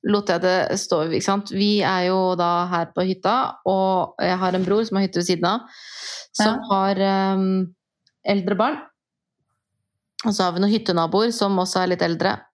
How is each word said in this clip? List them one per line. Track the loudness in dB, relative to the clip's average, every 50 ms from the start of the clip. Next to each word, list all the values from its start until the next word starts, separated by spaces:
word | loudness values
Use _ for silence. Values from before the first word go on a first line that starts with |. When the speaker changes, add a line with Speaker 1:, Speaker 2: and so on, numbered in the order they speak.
| 0
Speaker 1:
lot | 2 0 2 2 0
jeg | 0 2
det | 2 2 2 2 0 0 -2
stå, | -4 -2 0 0 0 0 0
ikke | -2 -2 0
sant? | 0 0 -2 -2 -4
Vi | -2 0 2 2 2 2
er | 2 0 0 0 0
jo | 0 2 2 2 0 0
da | 0 0 2 2 0 0
her | 0 -2 -2 -2 -2 -2
på | -2 -2
hytta, | -2 -2 -2 0 0 2 2 0 -2 -6 -6 _
og | 0 0 2 2 2 2 0 0 -2 -4 -4
jeg | -2 0 0
har | 0 0 0 0
en | 0 0
bror | 2 0 0 0
som | 0 0
har | 0 0
hytte | 0 0
ved | -2 0
siden | 0 0 0 0
av, | -2 -2 -2 -6 -12 -20 -20 -20 -20 -18 -16 -14 -14 -14 -14 -16 _
som | _ 0 0 2 2 0
Speaker 2:
Ja. | -2 0
Speaker 1:
har, | 0 2 2 0 2 2 2 2 2 2 2 2 2
um, | 2 2 2 2 0 -2 -4 -8 _ _ _ _ _ _ _ _ _ _
eldre | -2 -2 0 0 -2 0
barn. | 0 0 0 0 -6 -10 -18 _ _ _ _ _ _ _ _ _ _ _ _ _ _ _ _ _ _ _ _ _ _ _ _ _ -6 -4
Og | -4 -2
så | 0 0
har | 0
vi | 0 0
noen | 0 2
hyttenaboer | 2 0 0 0 0 0 0 2 2 2 2 0 0
som | 0 0 0 0
også | 0 0 0 0 -2
er | 0
litt | 0 0 0
eldre. | 0 -2 0 0 0 -2 -2 -4 -10 _